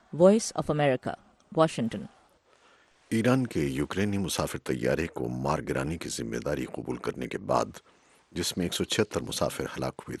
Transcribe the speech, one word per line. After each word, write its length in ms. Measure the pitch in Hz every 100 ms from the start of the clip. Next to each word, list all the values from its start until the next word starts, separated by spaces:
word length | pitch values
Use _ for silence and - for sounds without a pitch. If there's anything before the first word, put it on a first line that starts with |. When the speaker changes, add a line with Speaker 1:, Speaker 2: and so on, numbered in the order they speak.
| _
Speaker 1:
Voice 380 | 147 180 214 -
آف 160 | - 156
America، 400 | 151 147 131 - - - _ - -
Washington۔ 460 | 156 - 113 104 - _ _ _ _ _ _ _ _ _ -
Speaker 2:
ایران 360 | 110 113 131 120
کے 140 | -
یوکرینی 580 | 73 65 71 92 104 101
مسافر 400 | 90 - 76 -
طیارے 480 | - 65 62 69 82
کو 220 | - 60
مار 300 | 64 67 76 104
گرانے 300 | 67 69 85
کی 100 | 73
ذمہ 280 | - 58 57
داری 280 | 60 71
قبول 320 | - - - -
کرنے 320 | - - 120
کے 100 | -
بعد، 400 | 98 127 101 92 - _ _ _ _
جس 260 | - 87 -
میں 100 | 90
ایک 80 |
سو 100 | -
چھہتر 360 | 90 - 107 -
مسافر 440 | 80 - - -
ہلاک 380 | - - 65 - -
ہوئے 80 | -